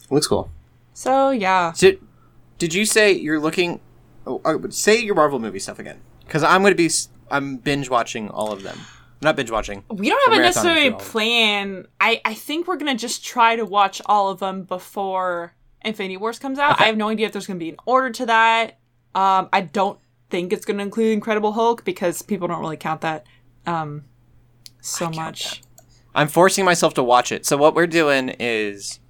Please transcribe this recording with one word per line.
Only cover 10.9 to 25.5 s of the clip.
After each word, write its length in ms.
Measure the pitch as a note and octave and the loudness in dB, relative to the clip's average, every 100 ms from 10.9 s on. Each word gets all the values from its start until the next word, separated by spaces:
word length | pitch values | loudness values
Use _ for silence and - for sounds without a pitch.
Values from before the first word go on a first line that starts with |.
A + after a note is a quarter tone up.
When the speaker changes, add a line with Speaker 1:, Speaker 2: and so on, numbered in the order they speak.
Speaker 1:
all 80 | A3 | -2
of 20 | |
them. 60 | - | -6
Speaker 2:
plan. 760 | A3 G#3+ A#3+ A3 G3+ G3+ F#3+ - - | -4 0 2 2 0 -4 -10 -12 -4
I, 220 | G#3 A#3 - | -2 0 -4
I 80 | |
think 340 | G#3+ - D4+ F4 | -6 -6 -6 -4
we're 80 | E4+ | -4
gonna 180 | D4+ | -4
just 300 | B3 A#3+ - | -4 -6 -10
try 320 | - B3+ A3+ A3+ | -8 0 2 2
to 80 | |
watch 380 | G#3 G3+ G3 G3 | -2 0 0 0
all 240 | - G#3 G3 | 0 0 0
of 100 | F#3+ | -2
them 260 | F#3+ F#3+ | -6 -8
before 920 | F3+ F#3 - - G3 F#3+ F#3 F3 E3+ _ _ _ | -10 -12 -10 -8 -6 -4 -4 -4 -8 _ _ _
Infinity 360 | A3 G#3+ F#3+ F#3 | -10 -6 -8 -6
Wars 200 | A3 A#3 | -8 -8
comes 200 | C4+ C4+ | -8 -2
out. 140 | C#4+ | 0
Speaker 1:
Okay. 120 | - | 2
Speaker 2:
I 20 | G#3+ | 2
have 100 | A3 | 2
no 100 | G#3+ | -2
idea 160 | A3 G#3+ | -2 -2
if 60 | |
there's 140 | G#3 F#3+ | -4 -10
gonna 120 | F3+ | -10
be 120 | E3 | -10
an 80 | - - | -10 0
order 240 | B3+ C4 | 2 2
to 160 | A3+ B3+ | -4 0
that. 520 | A3+ A3+ A3+ A3+ - _ _ _ | 4 4 2 0 -8 _ _ _
Um, 340 | F#3 F#3+ F#3+ F3+ | 0 2 2 2
I 120 | F#3+ | 0
don't 360 | F3 G3+ G3 - _ _ - | 0 -2 -2 -4 _ _ -8
think 240 | F#3 F3+ | -6 -4
it's 140 | G3+ - | -4 -4
gonna 160 | G3+ | -6
include 300 | G3+ F#3+ A3 | -4 0 2
Incredible 380 | G#3+ G#3+ G#3+ G#3+ | 2 0 0 0
Hulk 320 | G#3+ A#3 A#3 - | 0 0 0 -4
because 340 | F3+ F3+ E3+ | -4 -2 -4
people 280 | - G3 F3 | -6 -4 -4
don't 120 | E3 | -6
really 160 | D#3 D#3 | -8 -8
count 240 | E3 D#3+ | -6 -4
that, 240 | E3 D#3 - _ _ _ - | -4 -6 -10 _ _ _ -6
um, 380 | E3 D#3 D3 C#3+ _ _ _ _ _ - _ | -6 -6 -10 -18 _ _ _ _ _ -20 _
so 240 | - - E3+ | -10 -6 -6
Speaker 1:
I 20 | |
count 80 | D#3+ | -6
Speaker 2:
much. 440 | D#3+ D#3 - | -8 -8 -10